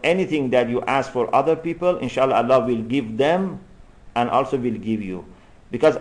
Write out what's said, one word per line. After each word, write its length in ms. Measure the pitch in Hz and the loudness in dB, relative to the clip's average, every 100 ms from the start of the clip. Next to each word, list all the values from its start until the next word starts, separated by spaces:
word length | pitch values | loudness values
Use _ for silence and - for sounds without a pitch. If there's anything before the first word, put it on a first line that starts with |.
anything 460 | 147 185 175 147 127 | 0 0 0 -2 2
that 180 | 123 117 | 2 2
you 140 | 123 | 0
ask 280 | - 135 - | 0 -2 0
for 240 | 127 113 | -2 0
other 220 | 127 143 156 | 2 2 0
people, 420 | 165 165 180 180 | -2 -2 0 0
inshallah, 380 | 127 127 135 - | -2 0 2 2
Allah 220 | 120 131 | 4 4
will 180 | 120 117 | 2 -2
give 340 | 107 135 110 110 | -2 -4 -2 0
them 440 | 143 180 190 147 - - - - - | 2 2 -2 -8 -16 -20 -20 -20 -8
and 160 | 120 120 | -2 0
also 260 | 123 139 139 | 0 0 -2
will 220 | 120 107 | -4 -4
give 240 | 101 110 | -4 -4
you. 220 | 95 92 73 - - - - | -4 -10 -12 -20 -20 -20 -12
Because 240 | 113 156 131 | 0 2 2